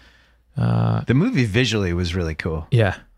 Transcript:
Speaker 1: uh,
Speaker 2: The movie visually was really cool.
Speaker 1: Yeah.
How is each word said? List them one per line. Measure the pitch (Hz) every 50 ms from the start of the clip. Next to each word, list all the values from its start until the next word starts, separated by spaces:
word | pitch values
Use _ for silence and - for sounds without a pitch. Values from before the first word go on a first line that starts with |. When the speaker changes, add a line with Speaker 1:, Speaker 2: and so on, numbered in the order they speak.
| - - _ _ _ _ _ _ _ _ _ -
Speaker 1:
uh, | 117 117 117 113 113 113 110 110
Speaker 2:
The | 107 - 117
movie | 135 175 254 262 156 123
visually | 110 92 117 131 117 110 107 98 90 85
was | 87 90 85 82
really | 95 87 80 80
cool. | - - 92 80 80 76 -
Speaker 1:
Yeah. | - 120 110 95 87 - - _ _